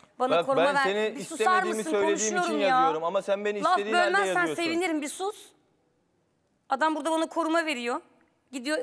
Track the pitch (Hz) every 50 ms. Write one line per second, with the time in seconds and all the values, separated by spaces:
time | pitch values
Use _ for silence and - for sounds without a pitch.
0 | - _ _ - 247 262 262 170 170 254 269 - - 277 277 277 269 190 196 208
1 | 214 214 226 285 - - 339 294 - - 370 370 381 370 349 220 214 320 320 -
2 | - 330 403 311 311 330 320 359 359 349 320 302 294 277 262 254 262 269 269 160
3 | 165 170 190 196 190 - 196 202 208 208 208 208 196 330 370 359 403 208 220 349
4 | 359 - 359 392 403 381 349 359 349 330 302 330 339 330 330 339 359 359 320 302
5 | 277 285 - - 370 403 427 - - - _ _ _ _ _ _ _ _ _ _
6 | _ _ _ _ _ _ _ _ _ _ _ _ _ - 262 247 302 320 311 311
7 | 277 330 320 320 330 320 - 330 330 320 320 339 330 311 294 240 240 240 254 320
8 | - _ _ _ _ _ _ _ _ _ - 277 233 277 302 320